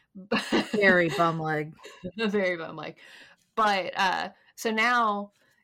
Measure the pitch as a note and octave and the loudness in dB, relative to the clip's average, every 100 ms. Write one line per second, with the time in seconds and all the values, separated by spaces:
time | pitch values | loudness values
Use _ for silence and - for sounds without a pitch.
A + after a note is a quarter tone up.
0 | _ F#3+ F#3 G3 - - - G#3 G3 F3+ | _ -16 -6 -4 0 -2 0 4 6 6
1 | E3 D#3+ E3 D#3+ D#3 D3+ D#3 - - - | 4 2 0 0 -2 -4 -6 -12 -20 -16
2 | F3+ A3 A3 G3+ F#3 E3+ D#3+ D#3+ D#3+ - | -12 -4 -2 0 0 -2 -8 -10 -12 -14
3 | - - - _ _ - G#3 G3 F3 - | -20 -20 -20 _ _ 0 2 2 -2 0
4 | F#3+ E3+ G3 - _ - A#3 A3 A#3 B3 | 0 0 -4 -10 _ -8 -4 0 2 2
5 | A3 G3+ G3+ _ _ _ | 2 0 -6 _ _ _